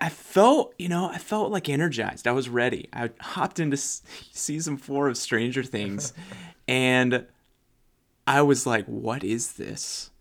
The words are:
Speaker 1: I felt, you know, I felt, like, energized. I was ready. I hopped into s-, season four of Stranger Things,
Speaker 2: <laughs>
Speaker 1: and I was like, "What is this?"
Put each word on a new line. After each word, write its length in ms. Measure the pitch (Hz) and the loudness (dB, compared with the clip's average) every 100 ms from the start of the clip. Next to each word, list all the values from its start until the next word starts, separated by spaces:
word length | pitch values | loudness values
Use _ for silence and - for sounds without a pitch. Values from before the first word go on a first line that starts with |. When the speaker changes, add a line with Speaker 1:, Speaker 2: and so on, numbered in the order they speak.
Speaker 1:
I 80 | 160 | -2
felt, 640 | - - 190 226 302 - - | -6 0 6 8 6 2 -4
you 120 | 175 | -2
know, 180 | 175 180 | 0 -2
I 120 | 165 | -4
felt, 320 | - 214 196 | -4 -2 0
like, 180 | 196 147 | -2 0
energized. 580 | 139 170 117 104 - 120 | 0 2 0 -4 -2 0
I 40 | |
was 160 | 127 123 | 0 0
ready. 400 | 120 123 113 - | 0 0 -2 -8
I 200 | 120 117 - | -6 -6 -6
hopped 380 | - 185 165 - | -10 -4 -4 -2
into 140 | 156 139 | -2 0
s-, 260 | - - - - - | -4 -8 -12 -20 -16
season 420 | - - 151 160 139 | -8 -6 -4 -6 -8
four 320 | - 139 143 | -4 0 0
of 80 | 117 | 0
Stranger 480 | - 113 117 131 | 0 0 0 -2
Things, 480 | 131 107 101 101 147 - 190 - | -4 -4 -4 -4 -8 -10 -16 -16
Speaker 2:
<laughs> 280 | 175 - - | -18 -14 -2
Speaker 1:
and 580 | 127 127 127 123 123 - _ _ _ _ _ _ _ _ _ - | 2 4 4 4 2 -2 _ _ _ _ _ _ _ _ _ 2
I 140 | 139 | 4
was 240 | 147 127 131 | 6 4 2
like, 200 | 113 160 | 0 0
"What 360 | 113 113 127 | -6 -4 -4
is 300 | 170 117 - | -2 -2 -4
this?" 560 | - - - - - - _ | -8 -10 -8 -8 -10 -12 _